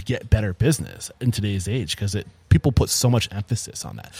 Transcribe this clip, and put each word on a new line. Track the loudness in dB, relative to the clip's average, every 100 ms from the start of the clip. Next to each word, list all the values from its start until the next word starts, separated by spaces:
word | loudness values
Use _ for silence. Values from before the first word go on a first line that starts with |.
get | -4 -4 0
better | 2 2
business | 2 2 2 -2 -10 -16 -4
in | -2
today's | 0 0 -2 -2
age | -2 -2 -4
'cause | -2
it, | -4 -6 -8 4
people | 4 6
put | 2 2
so | 2 2
much | 2 0
emphasis | -4 -4 -6 -6 -12
on | -12 -14
that. | -16